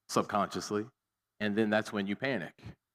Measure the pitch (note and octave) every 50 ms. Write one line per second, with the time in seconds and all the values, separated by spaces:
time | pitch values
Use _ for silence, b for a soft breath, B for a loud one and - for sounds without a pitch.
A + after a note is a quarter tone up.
0 | _ - - A#2 F#2+ - G#2+ G2+ F#2+ - - F#2 - - G#2+ G#2 A2 B2 - _
1 | _ _ _ _ _ _ _ _ G#2+ G#2 G2+ A2 A2 G#2 G#2+ G#2+ G#2+ - A2 G2+
2 | G2 G2+ G2+ - C3 C#3 B2+ F#2 D#2 - - - - - - - _ _